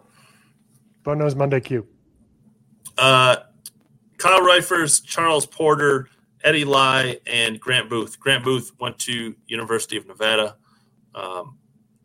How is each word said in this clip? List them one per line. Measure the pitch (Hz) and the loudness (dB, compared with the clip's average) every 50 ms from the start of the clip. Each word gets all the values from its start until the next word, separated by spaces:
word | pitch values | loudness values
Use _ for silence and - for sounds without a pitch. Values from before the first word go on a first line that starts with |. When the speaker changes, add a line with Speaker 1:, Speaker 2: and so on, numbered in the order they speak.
| _ _ _ _ _ _ _ _ _ _ _ _ _ _ _ _ _ _ _ _ - | _ _ _ _ _ _ _ _ _ _ _ _ _ _ _ _ _ _ _ _ -8
Speaker 1:
Bo | 147 147 | -6 -4
knows | 151 151 147 135 | -2 -2 -2 0
Monday | 135 139 139 135 131 | 0 0 0 0 -2
Q. | 120 - 131 120 101 - _ _ _ _ _ _ _ _ _ _ _ _ _ _ _ _ _ _ - - - - | -2 -2 -4 -6 -6 -8 _ _ _ _ _ _ _ _ _ _ _ _ _ _ _ _ _ _ -20 -12 -4 0
Speaker 2:
Uh, | 127 131 131 127 127 127 120 - - _ _ _ - - - _ _ _ _ _ _ _ _ - | 4 4 6 6 6 4 2 2 -2 _ _ _ -20 -20 -20 _ _ _ _ _ _ _ _ -2
Kyle | - 175 190 185 | 2 4 4 6
Reifers, | 180 180 175 180 170 - 185 175 165 147 - - - | 6 6 4 4 2 0 -2 0 0 0 0 -2 -2
Charles | - - - 170 165 160 147 143 | -4 -4 -2 0 2 2 0 0
Porter, | - - - 165 156 151 147 147 143 139 131 131 - _ _ _ _ _ _ - | -4 -6 -2 0 2 2 2 2 2 0 0 -2 -8 _ _ _ _ _ _ 0
Eddie | 151 160 156 147 | 0 2 2 2
Lai, | 139 139 135 135 131 131 131 131 127 120 - - | 2 2 4 4 4 2 2 0 -2 -4 -8 -8
and | - 120 120 117 113 110 107 | -6 -2 -2 -2 -2 -4 -6
Grant | - 123 127 123 107 110 | -4 -2 -2 -2 -2 -2
Booth. | 117 117 107 - - - | -4 -6 -6 -6 -10 -6
Grant | - 139 135 127 120 | -2 0 0 0 0
Booth | 131 131 127 117 - - - | -2 -2 -2 -4 -8 -14 -12
went | 123 120 117 - | -10 -10 -8 -8
to | - - 120 117 117 113 104 _ _ | -8 -8 -6 -8 -8 -10 -12 _ _
University | - 113 113 117 110 113 110 - - 110 | -10 -10 -8 -6 -4 -4 -4 -4 -6 -8
of | 104 95 | -10 -10
Nevada, | 95 95 - 107 110 110 110 107 104 - _ _ _ _ _ _ _ _ _ _ _ - | -12 -8 -4 -2 0 0 0 0 -2 -6 _ _ _ _ _ _ _ _ _ _ _ -16
um, | 104 95 92 92 90 87 - - _ _ _ _ _ _ _ _ _ | -14 -12 -12 -10 -12 -12 -14 -18 _ _ _ _ _ _ _ _ _